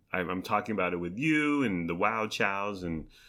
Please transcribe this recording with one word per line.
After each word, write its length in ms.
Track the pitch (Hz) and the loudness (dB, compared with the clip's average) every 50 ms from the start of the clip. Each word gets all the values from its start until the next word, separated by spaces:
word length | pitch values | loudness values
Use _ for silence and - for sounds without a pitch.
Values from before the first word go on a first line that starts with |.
| _ _ - | _ _ -4
I'm, 180 | 92 87 82 | -2 -2 0
I'm 120 | 92 92 - | -2 -4 -2
talking 300 | - 107 104 101 - 107 | 0 0 0 0 0 0
about 200 | 95 90 90 90 | 0 0 0 0
it 40 | 87 | 0
with 180 | 87 87 92 113 | -2 -4 -4 -2
you 460 | 147 160 156 151 147 147 147 143 131 | 0 2 4 4 4 2 2 2 2
and 260 | 110 95 87 85 82 | 2 2 0 0 -2
the 40 | 85 | 0
Wow 320 | 87 101 107 113 110 110 107 | 2 2 2 2 0 -2 -2
Chows 540 | - - 110 98 98 98 101 104 101 92 90 | 0 0 0 0 0 0 -2 -4 -4 -4 -4
and 220 | 85 82 78 71 - - - - | -4 -4 -4 -6 -10 -14 -20 -20